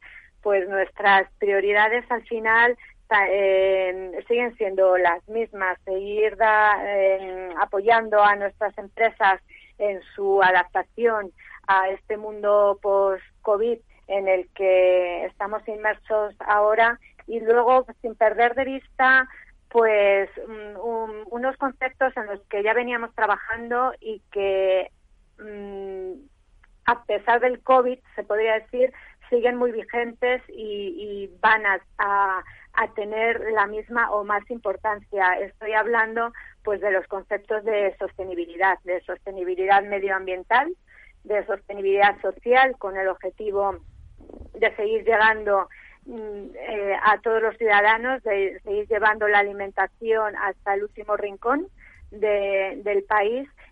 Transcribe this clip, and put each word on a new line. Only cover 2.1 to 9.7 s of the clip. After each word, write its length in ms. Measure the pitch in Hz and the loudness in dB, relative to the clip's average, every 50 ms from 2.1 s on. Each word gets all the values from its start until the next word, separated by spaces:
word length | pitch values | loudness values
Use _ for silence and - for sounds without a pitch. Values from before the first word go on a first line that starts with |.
al 160 | 247 226 226 | -6 -6 -6
final 500 | - 233 220 220 220 220 233 233 240 240 - - - - _ _ | -6 -8 -4 0 2 4 4 4 4 2 -2 -8 -20 -20 _ _
ta-, 220 | - 220 208 196 185 | 0 2 2 2 2
eh, 920 | 190 202 196 196 190 190 190 190 190 190 185 185 185 185 185 185 170 190 - | 2 2 4 4 4 4 4 4 2 2 0 -2 -4 -6 -8 -10 -10 -10 -4
siguen 300 | - 233 240 247 233 233 | -2 -2 0 0 -4 -4
siendo 420 | - 220 190 190 190 190 185 185 180 | -4 -4 -4 0 2 4 4 4 4
las 280 | 180 175 170 180 _ - | 4 2 0 0 _ -8
mismas, 500 | 214 226 226 220 - 196 190 185 180 - - | -6 -6 -6 -6 -6 -4 -4 -4 -4 -4 -6
seguir 520 | 196 190 190 196 202 208 214 214 214 202 | -6 -6 -6 -6 -4 -2 0 0 0 0
da-, 460 | 190 226 220 214 214 214 208 208 196 196 | 2 2 4 4 4 4 4 2 0 -2
eh, 720 | 202 202 196 190 190 190 190 190 185 185 185 185 180 170 196 | -2 0 2 2 2 2 0 -4 -8 -10 -10 -10 -8 -4 -4
apoyando 600 | 202 - 208 196 196 226 233 226 226 220 208 208 | -4 -2 -2 -2 2 4 4 4 2 2 4 4
a 140 | 208 208 202 | 6 6 4
nuestras 420 | 202 196 196 - - 214 202 - - | 2 0 -6 -4 -4 -6 -6 -6 -8
empresas 600 | 202 196 - - 226 220 226 - 220 196 190 180 _ _ - - - _ | -16 -12 -4 0 0 0 0 2 2 2 2 2 _ _ -20 -20 -20 _